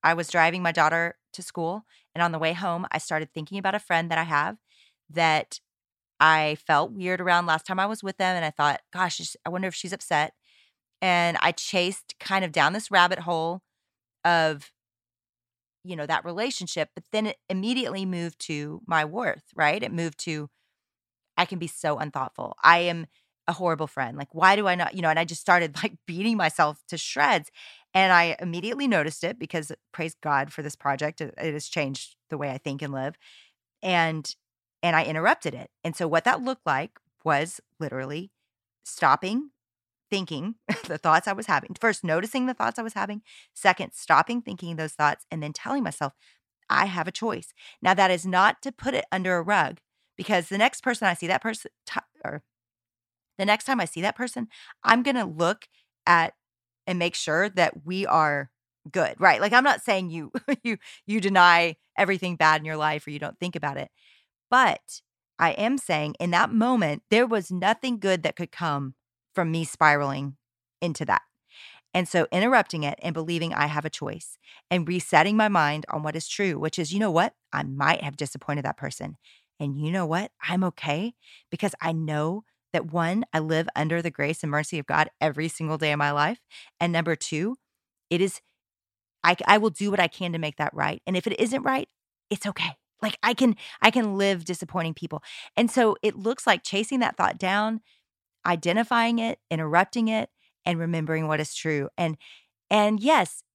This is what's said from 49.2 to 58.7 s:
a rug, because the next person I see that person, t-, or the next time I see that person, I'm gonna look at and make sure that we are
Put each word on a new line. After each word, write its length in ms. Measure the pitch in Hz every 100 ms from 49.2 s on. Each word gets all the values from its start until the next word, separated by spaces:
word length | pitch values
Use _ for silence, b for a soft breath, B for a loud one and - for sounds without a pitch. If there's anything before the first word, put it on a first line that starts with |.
| 185 180
a 60 |
rug, 360 | 170 202 147 - _ _ _ -
because 320 | 190 196 160
the 100 | 196
next 240 | 240 -
person 240 | - 240 202
I 80 |
see 140 | 175 170
that 140 | 190
person, 280 | 226 220 - _ -
t-, 140 | - _ 311
or 180 | - 147 _ _ _ _ _ _ _ _ _ -
the 60 |
next 220 | 196 214 -
time 140 | 254
I 40 |
see 160 | 170 -
that 160 | 190 -
person, 320 | 240 - 220 B B B
I'm 220 | - 233
gonna 220 | 254 254 196
look 420 | 156 170 208 - _ _ _ -
at 280 | 170 165 _ _ _ _ _ -
and 100 | 180
make 160 | 175
sure 340 | - - 156 202
that 360 | 185 165 - 147
we 180 | 185
are 460 | 196 160 156 143 143 _ _